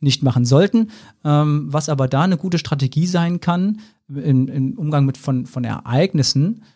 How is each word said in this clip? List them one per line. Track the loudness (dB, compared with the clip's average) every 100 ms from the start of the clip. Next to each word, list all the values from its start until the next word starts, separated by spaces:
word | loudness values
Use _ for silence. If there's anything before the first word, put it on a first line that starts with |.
nicht | -2 0
machen | 0 2 4
sollten, | 4 4 2 0 -6 -20 _
ähm, | 0 2 2 0 -2
was | -4 -2
aber | -2 0
da | 2
eine | 0 0
gute | -2 -4
Strategie | -2 -2 0 0 0
sein | 0 0 0
kann, | 2 2 0 -2 -10 _ _
im, | -6 2 2 2
im | -2 -4 -4
Umgang | -2 0
mit | 0 -2
von, | -4 -4
von | -4 -8
Ereignissen, | -6 -8 -2 0 0 0 0 0 0 -4 -14